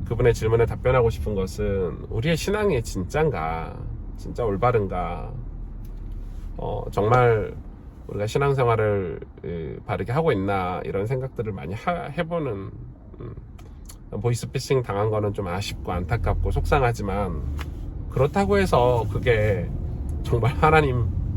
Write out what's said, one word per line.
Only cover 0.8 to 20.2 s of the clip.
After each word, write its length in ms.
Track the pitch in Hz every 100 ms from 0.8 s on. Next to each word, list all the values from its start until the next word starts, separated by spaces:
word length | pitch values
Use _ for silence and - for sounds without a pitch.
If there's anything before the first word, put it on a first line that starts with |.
| 127 127 117
싶은 240 | 113 -
것은 640 | 101 95 - 104 98 87 - -
우리의 280 | 104 135 160
신앙이 460 | - 208 208 135
진짠가? 920 | 110 101 90 147 160 98 80 80 78 - - - - -
진짜 240 | - 101
올바른가? 880 | 117 98 123 117 98 92 85 87 - - - - - - - - - - - - - -
어, 260 | - 104 -
정말 640 | - 104 123 120 110 92 - - - - - -
우리가 180 | 85 107
신앙생활을, 920 | 147 139 135 120 110 107 101 90 - - - -
예, 300 | 85 76 - -
바르게 260 | 92 98
하고 180 | 131 165
있나? 520 | 110 95 98 90 87
이런 220 | - 98 107
생각들을 440 | 131 131 - 110
많이 200 | 95 71
하-, 380 | 104 - 175 139 143
해보는, 520 | 165 170 143 101 95 - - - - -
음, 140 | - - - - - - - - -
보이스피싱 720 | - 117 120 - 135 - 135
당한 260 | 120 101 107
거는 240 | 107 104
좀 160 | 101 95
아쉽고 420 | 90 98 - -
안타깝고 580 | 87 87 - - 95 -
속상하지만, 880 | - - 151 123 113 101 98 98 78 73 71 - - - - -
그렇다고 480 | - 139 196 196 202
해서 480 | 185 151 123 120 110
그게 600 | - 101 113 110 95 - - - - - -